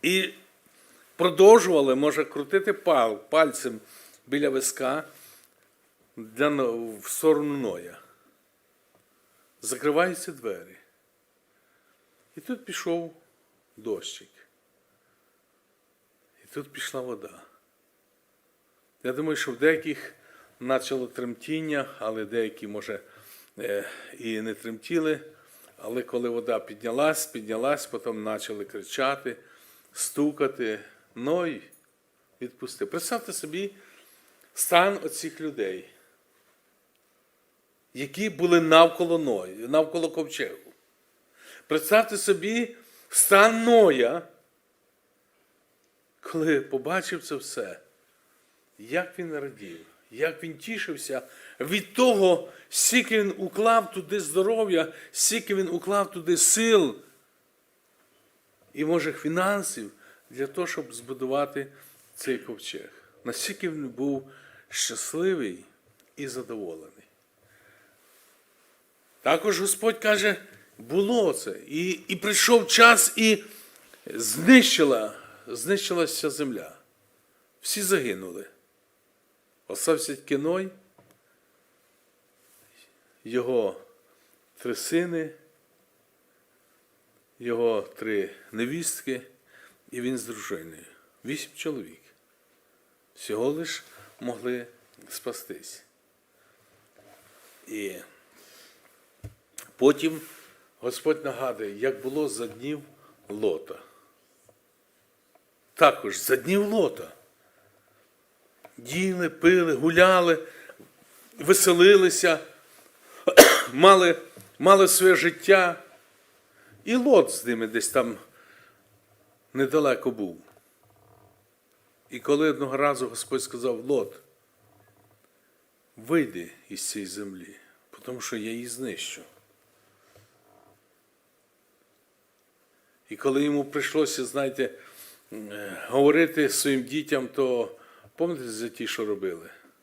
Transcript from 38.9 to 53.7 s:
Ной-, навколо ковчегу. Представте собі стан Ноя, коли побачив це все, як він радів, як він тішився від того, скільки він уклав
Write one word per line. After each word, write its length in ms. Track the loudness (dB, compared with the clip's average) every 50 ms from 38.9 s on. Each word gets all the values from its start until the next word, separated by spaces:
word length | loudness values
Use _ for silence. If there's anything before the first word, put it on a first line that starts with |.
| 6 -2 -2 0 0 0
Ной-, 500 | 0 -2 -2 -4 -4 -8 -12 -12 -6 0
навколо 420 | 0 0 0 0 -2 -4 -4 -4
ковчегу. 600 | -4 -6 -8 -8 -6 -8 -8 -8 -8 -16 -20 -20 _ _ _ _ _ _ _ _ _ _ _ _ _ _ -20 -20 -20 -20 _
Представте 500 | _ -4 -4 2 4 4 4 4 2 -4
собі 600 | -4 0 0 0 0 0 -4 -2 -2 -4 -6 -8 -20 -20 -20 _ -20 _ _
стан 560 | 0 2 4 6 8 8 8 8 6 2 4
Ноя, 580 | 6 8 8 8 8 6 4 2 0 0 -4 -8 -12 -20 _ _ _ _ _ _ _ _ _ _ _ _ _ _ _ _ _ _ _ _ _ _ _ _ _ _ _ _ _ _ _ _ _ _ _ _ _
коли 400 | -18 -8 -4 -2 0 2 2 0
побачив 600 | 0 -2 -6 -6 -4 -2 -4 -4 -4 -6 -8 -8
це 140 | -8 -10 -10
все, 440 | -10 -10 -10 -10 -8 -8 -10 -12 -18 _ _ _ _ _ _ _ _ _ _ _ _ _ _ _ _ _ _ _ -20
як 400 | -12 -4 -4 -4 -4 -4 -10 -12
він 200 | -10 -8 -8 -8
радів, 480 | -10 -10 -14 -16 -18 -18 -18 -18 -20 _ _ _ _ _
як 320 | -6 -4 -4 -4 -4 -8
він 160 | -14 -14 -14 -14
тішився 640 | -10 -10 -8 -8 -6 -8 -8 -10 -8 -8 -8 -8 -8 -12 -20 -20 -20 -20 -10 _
від 340 | -6 -4 -2 -4 -4 -4 0
того, 540 | 4 4 4 6 6 6 6 4 4 0 -12 -20 -20 -20 _
скільки 540 | -2 0 0 4 2 2 2 2 0 0
він 120 | 0 0 -4 -6
уклав 520 | -8 -6 -4 0 2 4